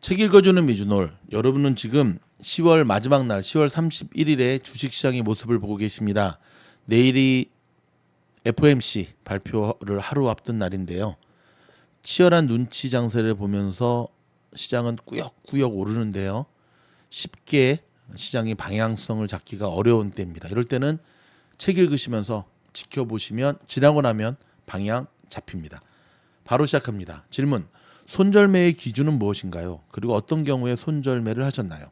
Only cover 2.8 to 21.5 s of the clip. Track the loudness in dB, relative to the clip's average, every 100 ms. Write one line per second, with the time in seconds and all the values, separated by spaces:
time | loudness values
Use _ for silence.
2.8 | 4 2 2 2 2 -2 -2 0 0 0
3.8 | -2 -4 -10 -2 0 2 2 0 -6 -8
4.8 | -6 -2 -2 0 -2 -4 0 -2 -2 -4
5.8 | -4 -2 -2 2 0 -2 _ _ -20 _
6.8 | 0 4 4 4 4 2 -2 _ _ _
7.8 | _ _ _ _ _ _ -4 2 4 4
8.8 | 0 -4 -8 _ -8 -8 -4 -4 -2 -4
9.8 | -4 -6 -4 -2 0 -2 -4 -4 -4 -6
10.8 | -8 -6 -6 -8 _ _ _ _ _ _
11.8 | _ _ -8 4 6 6 4 0 -2 -6
12.8 | -4 -2 -2 0 0 -2 -2 -2 -4 -2
13.8 | 0 0 -4 _ _ _ _ -12 -4 -2
14.8 | -2 -6 -8 -10 -10 _ -6 -2 0 -2
15.8 | -4 -2 -4 -4 -6 -6 -8 _ _ _
16.8 | _ _ _ -10 -10 -10 -2 2 2 2
17.8 | _ _ _ -14 -8 -4 -4 -6 -6 -4
18.8 | -2 -4 -6 -6 -6 -8 -12 -8 -6 0
19.8 | 4 4 2 -8 -12 -12 -8 -6 -4 -2
20.8 | -2 -4 _ _ _ _ _